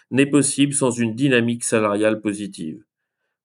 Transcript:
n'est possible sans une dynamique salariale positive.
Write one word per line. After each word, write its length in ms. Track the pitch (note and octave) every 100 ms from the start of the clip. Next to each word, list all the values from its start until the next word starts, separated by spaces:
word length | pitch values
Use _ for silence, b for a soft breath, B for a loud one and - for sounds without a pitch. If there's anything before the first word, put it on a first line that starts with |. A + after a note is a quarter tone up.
| B
n'est 160 | B2 C#3
possible 480 | C#3+ C#3 - C#3+
sans 160 | C3+ C3
une 240 | A#2 A#2
dynamique 480 | A2 C#3 B2 A#2 A#2+
salariale 580 | - A2+ G#2+ G2+ G#2+ A2
positive. 640 | G#2+ G2+ G2 - D#2 D#2 - _ _ _ _ _